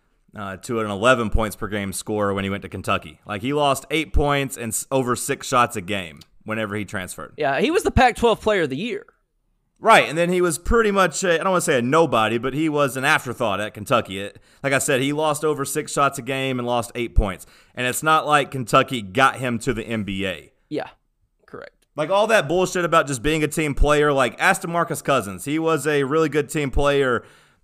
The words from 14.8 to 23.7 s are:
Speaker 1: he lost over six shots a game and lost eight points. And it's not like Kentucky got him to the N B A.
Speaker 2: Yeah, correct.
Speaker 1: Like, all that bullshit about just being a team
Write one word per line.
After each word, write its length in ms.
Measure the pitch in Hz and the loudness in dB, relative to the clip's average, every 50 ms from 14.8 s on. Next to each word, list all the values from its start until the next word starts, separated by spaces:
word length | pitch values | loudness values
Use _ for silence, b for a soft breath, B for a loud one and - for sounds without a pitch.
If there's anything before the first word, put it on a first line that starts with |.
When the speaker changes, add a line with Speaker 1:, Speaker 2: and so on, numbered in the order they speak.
| - 151 143 123 | 2 2 0 2
Speaker 1:
he 100 | 135 139 | 2 0
lost 320 | 147 147 156 156 147 147 160 | -2 0 0 -2 -2 0 0
over 200 | 156 151 131 139 | -2 -2 -2 -4
six 280 | 135 - 151 - - | -4 -4 -6 -6 -4
shots 260 | - 156 143 139 139 143 | 0 0 0 0 0 -4
a 40 | |
game 360 | 120 123 135 135 135 135 131 123 | -8 -6 -4 -2 -2 -2 -2 -4
and 80 | 120 | -2
lost 240 | 120 120 120 113 - - | -2 -2 -2 -2 -4 -6
eight 180 | 123 120 - - | -8 -8 0 2
points. 320 | - 113 98 90 - - b b b b b b | 2 2 2 -4 -10 -14 b b b b b b
And 120 | - 123 | -4 -4
it's 160 | 123 120 - | -4 -4 -2
not 240 | 151 156 156 156 123 | 0 2 2 2 2
like 240 | 147 147 147 135 - | 2 2 2 2 0
Kentucky 520 | - 135 120 - - 135 127 - 135 120 | -6 -8 -4 2 2 2 2 2 -2 -6
got 340 | 101 92 92 131 135 131 101 | -8 -4 2 4 4 4 2
him 220 | 110 131 127 120 110 | 0 -4 -4 -4 -4
to 120 | - 139 | -4 -4
the 120 | 117 110 107 | -4 -4 -6
N 180 | 113 117 110 | -6 -6 -6
B 240 | 101 101 98 95 95 | -4 -4 -4 -4 -4
A. 260 | 95 87 73 71 _ _ _ _ _ | -4 -6 -8 -12 _ _ _ _ _
Speaker 2:
Yeah, 200 | 151 139 - - - _ _ _ _ _ _ _ _ _ _ | -8 -8 -8 -10 -16 _ _ _ _ _ _ _ _ _ _
correct. 400 | _ - - - - _ _ _ _ _ | _ -18 -18 -18 -18 _ _ _ _ _
Speaker 1:
Like, 140 | 147 156 156 | -6 -2 0
all 160 | 190 202 220 214 | 2 2 4 4
that 200 | 233 202 151 143 | 4 2 2 2
bullshit 360 | 170 185 185 175 - 180 170 | 0 0 0 0 0 -2 0
about 220 | 165 165 165 151 | 4 4 4 4
just 160 | 143 143 117 | 2 -4 -2
being 220 | 104 151 160 156 151 | -2 -2 0 0 0
a 40 | 151 | -2
team 260 | - 165 156 147 | 0 -2 -2 -2